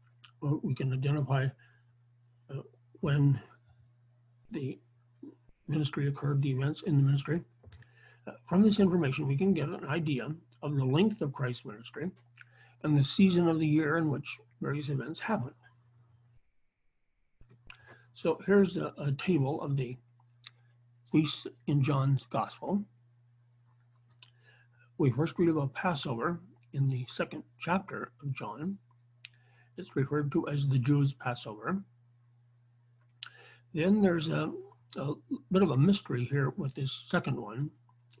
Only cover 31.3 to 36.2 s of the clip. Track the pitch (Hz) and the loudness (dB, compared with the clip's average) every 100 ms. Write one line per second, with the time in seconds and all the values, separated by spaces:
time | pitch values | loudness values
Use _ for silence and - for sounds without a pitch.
31.3 | 120 - 104 123 196 - _ _ _ _ | -6 -8 -8 -4 -4 -6 _ _ _ _
32.3 | _ _ _ _ _ _ _ _ _ - | _ _ _ _ _ _ _ _ _ -20
33.3 | - - - _ 165 180 214 190 170 160 | -20 -20 -20 _ -2 2 4 4 2 0
34.3 | 151 156 - - _ _ - 139 147 - | -2 -4 -6 -14 _ _ -8 -6 -6 -8
35.3 | 269 - 185 180 131 170 196 - 123 | -10 0 2 4 6 4 4 0 -4